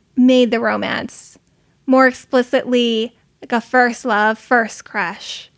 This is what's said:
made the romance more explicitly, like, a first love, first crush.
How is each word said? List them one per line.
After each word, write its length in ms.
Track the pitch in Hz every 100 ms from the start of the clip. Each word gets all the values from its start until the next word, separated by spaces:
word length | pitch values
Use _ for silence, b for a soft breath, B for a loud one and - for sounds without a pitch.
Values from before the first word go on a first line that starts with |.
| _ -
made 340 | 254 254 247
the 80 | 226
romance 800 | 226 214 208 226 - - - - _ _ _ _ -
more 200 | 262 262
explicitly, 1080 | 254 - 247 247 269 - 247 240 226 233 _ _ _
like, 100 | -
a 80 | 240
first 420 | - 254 247 233
love, 340 | 262 208 214 220
first 460 | - 247 220 -
crush. 680 | - 214 175 202 - - -